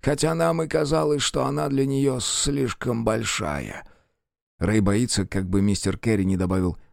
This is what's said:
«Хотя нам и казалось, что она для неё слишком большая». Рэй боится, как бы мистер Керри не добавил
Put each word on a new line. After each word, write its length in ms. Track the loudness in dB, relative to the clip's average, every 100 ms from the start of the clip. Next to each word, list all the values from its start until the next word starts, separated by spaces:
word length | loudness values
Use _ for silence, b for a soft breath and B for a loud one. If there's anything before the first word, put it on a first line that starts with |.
«Хотя 340 | 0 0 0 0
нам 260 | 0 0
и 60 | 0
казалось, 540 | -2 0 0 2 0
что 240 | 0 -2 -2
она 240 | -2 -2
для 160 | 0 0
неё 340 | 2 0 0
слишком 840 | -4 -2 -2 0 -2 -2 -4 0 0
большая». 800 | 0 -2 -4 -4 -4 -8 -12 -18 b b b _ _ _ _
Рэй 220 | 2 4
боится, 440 | 4 2 2 0 -2
как 240 | -2 0
бы 120 | 2
мистер 360 | 2 2 -2 -2
Керри 280 | 0 2 2
не 100 | 2
добавил 420 | 0 2 0 -2 -12